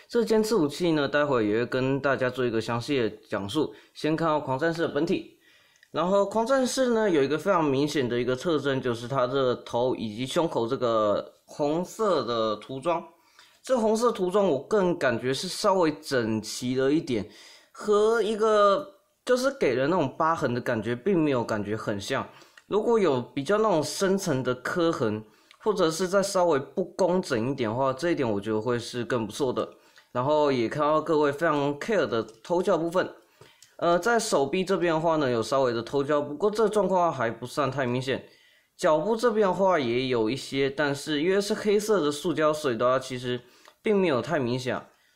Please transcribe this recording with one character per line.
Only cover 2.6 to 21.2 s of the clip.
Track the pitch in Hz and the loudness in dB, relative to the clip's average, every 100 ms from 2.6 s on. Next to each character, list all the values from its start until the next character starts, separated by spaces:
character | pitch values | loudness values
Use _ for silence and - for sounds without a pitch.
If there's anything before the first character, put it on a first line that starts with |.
详 | 110 117 | -2 -4
细 | 117 139 | -2 -2
的 | 110 - - | -2 -4 -8
讲 | 104 98 | -6 -4
述。 | 131 135 - - | -2 -4 -6 -20
先 | - 151 156 | -6 -4 0
看 | 165 | 0
到 | 151 | -2
《狂 | 143 131 | -2 -2
战 | 165 | -2
士》 | 165 | -2
的 | 156 | -2
本 | 143 170 | -2 -2
体， | 185 - - _ _ _ _ _ | -2 -4 -18 _ _ _ _ _
然 | 143 175 | -4 0
后 | 202 196 | 2 2
《狂 | 220 233 | 0 2
战 | 269 254 | 2 2
士》 | 269 254 | 0 2
呢， | 226 214 | 2 2
有 | 156 | 2
一 | 135 | 2
个 | 151 | 0
非 | 170 | 0
常 | 185 | 2
明 | 151 135 147 | 2 2 0
显 | 151 123 | 0 0
的 | 120 | 0
一 | |
个 | 123 127 | 0 -2
特 | 180 151 | 0 0
征， | 135 135 | 0 -2
就 | 127 | -2
是 | 113 120 | -4 -2
他 | 135 123 | -2 0
的 | 139 127 113 | 0 0 -2
头 | - 120 127 - | -4 -2 0 -2
以 | 107 107 | -6 -6
及 | 131 | -2
胸 | 175 165 | 0 0
口 | 135 117 | -2 -2
这 | 131 | -2
个 | 123 113 107 98 - - _ | 0 2 2 0 -2 -16 _
红 | - 147 160 | -4 -2 -2
色 | 180 - 214 156 | -4 -4 0 0
的 | 113 117 110 107 | 0 -2 -2 -4
涂 | - 135 | -8 -6
装。 | 160 165 - _ _ - - _ | -4 -4 -6 _ _ -20 -20 _
这 | - 262 | -2 0
红 | 220 220 | 2 2
色 | 240 | 2
涂 | 208 180 | 0 0
装 | 202 196 | 2 2
我 | 131 | 0
个 | - 135 | 0 2
人 | 180 170 | 2 2
感 | 135 117 | 0 0
觉 | 127 | -2
是 | 135 180 | -4 -6
稍 | - 208 190 | -2 0 2
微 | 160 | 2
整 | 151 - 131 110 110 | 0 -2 -2 0 -2
齐 | 101 - 127 | -4 -8 -4
了 | 131 135 | 0 2
一 | 156 | 0
点， | 147 113 92 - - - _ - | 0 -4 -4 -14 -20 -20 _ -10
和 | 208 208 214 226 | 0 2 4 2
一 | 202 214 | 0 0
个 | 220 214 202 196 - - _ _ | 2 4 4 4 -2 -16 _ _
就 | - 247 | -2 0
是 | 262 | 0
给 | 262 160 120 | 0 0 2
人 | 139 | 2
那 | 185 | 2
种 | 135 - | 0 0
疤 | 160 | 0
痕 | 165 139 | 0 0
的 | 120 | -2
感 | 120 113 | -2 -2
觉， | 107 120 | -2 -4
并 | - | 0
没 | 175 | 2